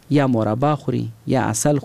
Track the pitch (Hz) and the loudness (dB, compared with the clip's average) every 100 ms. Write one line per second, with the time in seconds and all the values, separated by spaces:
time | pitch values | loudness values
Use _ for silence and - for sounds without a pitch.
0 | - 143 135 113 107 113 143 147 - 120 | 0 2 2 2 0 0 0 0 -2 -4
1 | 113 - - 131 107 110 147 143 | -4 -8 -2 0 0 0 0 0